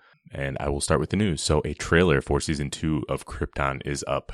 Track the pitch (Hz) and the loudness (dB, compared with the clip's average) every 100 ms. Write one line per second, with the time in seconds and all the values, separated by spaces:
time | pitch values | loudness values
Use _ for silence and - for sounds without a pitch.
0 | _ _ _ - 69 67 71 71 - 78 | _ _ _ -8 -6 -4 -2 -2 2 2
1 | 78 95 104 76 - 76 73 73 - 82 | 2 0 0 0 2 2 2 -4 2 4
2 | 90 69 - 71 - 73 71 - 80 76 | 6 4 2 0 0 -2 -2 -2 0 0
3 | - 69 - - - - 69 69 - 69 | -2 -6 -8 -6 -6 -2 -2 -2 -4 -4
4 | - 69 - | -2 -4 -4